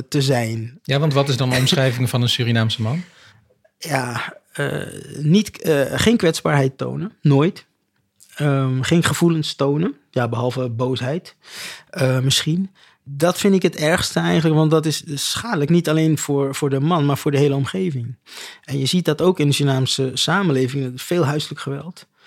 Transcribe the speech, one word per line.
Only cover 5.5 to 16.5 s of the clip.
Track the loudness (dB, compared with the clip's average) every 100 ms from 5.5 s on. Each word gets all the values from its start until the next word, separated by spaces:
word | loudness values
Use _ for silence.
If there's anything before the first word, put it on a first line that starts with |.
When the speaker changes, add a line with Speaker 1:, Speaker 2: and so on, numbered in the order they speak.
| -4
Speaker 1:
eh, | 0 0 0
geen | 0 2 4
kwetsbaarheid | 2 0 0 2 0 -2
tonen, | -8 -6 -8 -2
nooit. | 2 4 2 -2 -14 _ _ _ _ _ -16
Ehm, | -4 -2 0 0 -2
geen | 0 2
gevoelens | 2 2 2 2 -2
tonen, | -2 0 0 -2 -6 _
ja, | -2 -2
behalve | -2 -2 -2 -4
boosheid, | -4 -4 -2 -4 -6 -8 -20 -20 -16 -14 -16 -10
eh, | -2 0 2
misschien. | 2 0 0 -2 -4 _ _ _ -12
Dat | 0 2 4
vind | 4
ik | 4
het | 2 0
ergste | 0 0 0 -2
eigenlijk, | 0 2 4 4
want | 4
dat | 4 2
is | -4 -6
schadelijk. | -6 -6 -6 -4 -2 2
Niet | 2 2
alleen | 2 2 0
voor, | 0 -2 -2